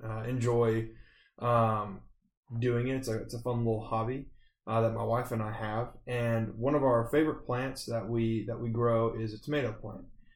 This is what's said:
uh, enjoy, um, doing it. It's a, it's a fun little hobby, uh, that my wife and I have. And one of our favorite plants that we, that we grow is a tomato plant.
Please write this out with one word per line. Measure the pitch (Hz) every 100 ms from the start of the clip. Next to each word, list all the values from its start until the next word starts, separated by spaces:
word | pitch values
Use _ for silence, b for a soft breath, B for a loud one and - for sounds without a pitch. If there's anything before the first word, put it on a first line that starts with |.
uh, | 113 110 117
enjoy, | 127 117 120 117 113 110 B B B B -
um, | 120 117 113 107 104 98 - _ _ _ - 117
doing | 123 120 123
it. | 131
It's | 117
a, | 110
it's | - 117
a |
fun | 123 117
little | 117 110 -
hobby, | 113 113 135 147 - _ _ -
uh, | 113
that | 113 110
my |
wife | 110 117 117
and | 113
I | 107
have. | 107 110 107 117 - -
And | 123 117 113 110 107
one | 123 147
of |
our | 135 117 113
favorite | 151 156 - -
plants | 123 135 131 -
that | 113 98
we, | 117 113 113 107
that | 117
we | 117
grow | 113 120 117 113 113
is | 110 107
a |
tomato | - 147 120
plant. | 107 107 - - - -